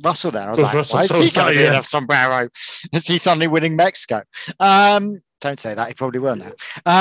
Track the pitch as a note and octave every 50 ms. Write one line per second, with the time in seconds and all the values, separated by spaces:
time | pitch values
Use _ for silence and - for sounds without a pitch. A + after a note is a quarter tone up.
0 | D3 E3+ F3 - - F3 A2+ G#2+ G2 G2+ A2 D3+ D3 - - D3 C#3+ - A#2 C3+
1 | F3+ F#3+ F3 E3+ D#3+ E3+ - F3 F3+ D#3+ D3+ C#3+ - - - C3+ A#2+ - - D3
2 | C3 A#2 D3 C3 B2+ C3 C3 B2+ B2 A#2+ _ - - - - - - - - E3
3 | - - F3+ E3+ - F#3 E3+ D#3 D#3+ E3 D3+ D#3+ D#3 E3 D#3+ D#3 F3 G3 - -
4 | - - A#2 G#2+ G2+ _ - - - - - - F#3+ G3 G3 G3 G3+ G#3 G#3 G3+
5 | G3+ G#3 G#3 F#3 _ _ _ - - C#3+ C#3 - - A2+ G#2 G#2+ A#2 A#2+ A#2+ -
6 | C3+ C3 A#2+ B2+ C3 C3+ A#2+ G#2 F2+ G#2 - - - - - - - F3 F3 F#3+